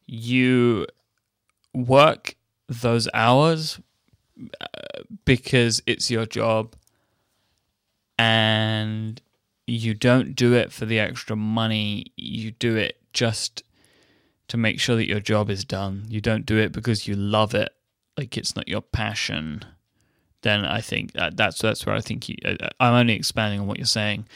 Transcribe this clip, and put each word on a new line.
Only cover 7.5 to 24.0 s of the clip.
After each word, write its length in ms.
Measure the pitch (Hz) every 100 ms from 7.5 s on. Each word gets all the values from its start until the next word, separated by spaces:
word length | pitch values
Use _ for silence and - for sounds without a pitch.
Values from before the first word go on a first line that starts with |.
| _ _ _ _ _ _ -
and 1040 | 113 113 110 110 110 110 107 107 110 117 _ _ _ _ -
you 260 | 117 113
don't 420 | 104 123 127 87 127
do 180 | 120
it 180 | 123 -
for 140 | - 110
the 140 | 113
extra 360 | 104 117 - 110
money, 760 | 107 113 110 110 104 104 - -
you 360 | - 113 110
do 240 | 113 120 110
it 220 | - - _
just 500 | - 117 107 - - - _ _ _ _ _ _ _ -
to 100 | 117
make 220 | 110 -
sure 160 | - 113
that 120 | -
your 120 | 104
job 300 | 104 107 104
is 160 | 95 -
done. 400 | 95 98 98 110
You 140 | 107
don't 240 | 113 110 -
do 120 | 110
it 140 | 104
because 360 | - 120 107 -
you 80 | 101
love 400 | 101 107 107 101
it, 180 | - - _ _ _ -
like, 200 | 123 -
it's 180 | - -
not 120 | -
your 140 | 104
passion. 840 | - - 107 104 - 76 78 76 - _ _ _ _ _ _ _
Then 200 | 107 104
I 180 | 95 107
think 320 | - - 98
that, 220 | - 85 -
that's, 240 | 104 -
that's 260 | 110 107 -
where 100 | 104
I 60 |
think 280 | 110 117 -
you, 80 | - -
uh, 100 | 95 - -
I'm 140 | 123
only 220 | 123 120 104
expanding 440 | - - 107 101
on 60 | 98
what 100 | -
you're 60 | 117
saying, 420 | 110